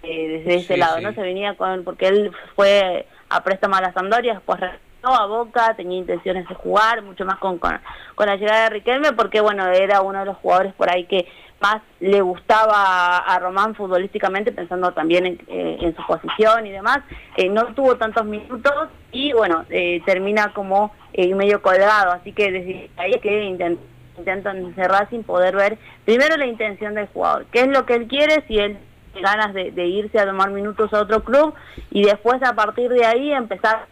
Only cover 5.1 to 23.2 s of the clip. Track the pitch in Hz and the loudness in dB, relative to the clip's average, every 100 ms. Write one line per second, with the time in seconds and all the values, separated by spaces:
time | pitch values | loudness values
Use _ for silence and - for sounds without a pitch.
5.1 | 247 202 226 233 233 226 220 175 185 175 | 2 2 -4 -2 0 0 0 -6 -6 -4
6.1 | 175 190 185 175 185 180 190 220 233 202 | -6 -4 -6 -8 -10 -2 2 2 0 -6
7.1 | 180 190 190 190 175 180 156 - - - | -10 -6 -4 -4 -4 -4 -4 -10 -20 -18
8.1 | - 208 196 208 220 226 214 214 262 302 | -2 -2 0 2 2 2 0 -2 0 0
9.1 | 233 202 214 214 202 185 185 190 202 190 | 0 0 2 2 2 2 2 4 2 2
10.1 | 196 196 185 - 180 190 - 180 180 175 | -4 -6 -6 2 2 2 0 0 0 0
11.1 | 190 175 - - _ 202 214 - _ 185 | -2 -2 -12 -20 _ 0 0 -6 _ 2
12.1 | 202 185 180 - 220 220 208 196 185 180 | 4 2 -2 2 4 6 4 4 4 2
13.1 | 180 - 180 180 190 214 208 196 180 196 | 0 0 0 0 -2 -2 -2 -2 -2 -2
14.1 | 214 190 190 214 208 175 180 180 175 160 | -4 -2 -2 -4 -6 -8 -2 -2 -2 2
15.1 | 175 180 170 - 180 170 160 170 165 - | 2 2 -6 -10 -6 -6 -4 -4 -4 -4
16.1 | 165 165 - 214 226 214 196 208 277 - | -4 -4 0 2 2 0 -6 -2 -2 -4
17.1 | - - - 190 208 233 226 269 240 220 | -20 -10 -2 0 0 -2 2 2 2 0
18.1 | 220 214 214 - 254 277 285 311 - - | -2 -4 -8 -10 -2 -2 -2 -6 -10 -14
19.1 | 247 285 233 202 165 - 180 175 175 165 | -6 0 2 2 0 -2 -2 -2 -2 0
20.1 | 185 196 214 208 208 196 196 214 - - | 0 0 0 0 -4 0 0 0 -4 -10
21.1 | - 180 196 202 202 196 185 202 214 185 | -2 0 2 2 2 2 4 4 4 2
22.1 | 175 202 208 202 185 180 185 - - 190 | 0 -6 -2 -2 -2 -6 -10 -12 -8 -2
23.1 | 170 | -2